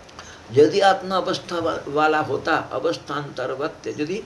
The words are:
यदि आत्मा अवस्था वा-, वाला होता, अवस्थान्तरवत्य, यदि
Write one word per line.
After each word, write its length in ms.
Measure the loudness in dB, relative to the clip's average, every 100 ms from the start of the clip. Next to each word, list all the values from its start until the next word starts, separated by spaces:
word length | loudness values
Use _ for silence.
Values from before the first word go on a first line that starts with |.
| -20 -20 -20 -20 0
यदि 280 | 6 6 6
आत्मा 360 | 4 4 0 -2
अवस्था 420 | -2 -4 -4 -4
वा-, 300 | -2 -4 -4
वाला 320 | 2 2 2
होता, 360 | 0 -2 -2 -2
अवस्थान्तरवत्य, 1300 | -2 -4 -2 -4 -6 -8 -8 -8 -6 -4 -6 -8 -8
यदि 320 | -6 -4 -6